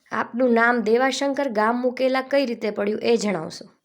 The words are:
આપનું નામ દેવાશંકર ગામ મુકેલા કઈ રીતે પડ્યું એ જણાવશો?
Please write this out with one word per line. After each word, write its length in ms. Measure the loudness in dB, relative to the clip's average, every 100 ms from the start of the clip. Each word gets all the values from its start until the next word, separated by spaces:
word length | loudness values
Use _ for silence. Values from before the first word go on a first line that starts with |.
| _
આપનું 420 | -6 -6 0 2
નામ 280 | 4 4 2
દેવાશંકર 680 | 2 2 2 0 -2 -2 -2
ગામ 320 | 0 0 2
મુકેલા 400 | -2 0 0 0
કઈ 240 | 0 0 0
રીતે 260 | -2 -6
પડ્યું 280 | -4 -4 -2
એ 160 | 0 2
જણાવશો? 480 | 2 -2 -6 -12 -18 _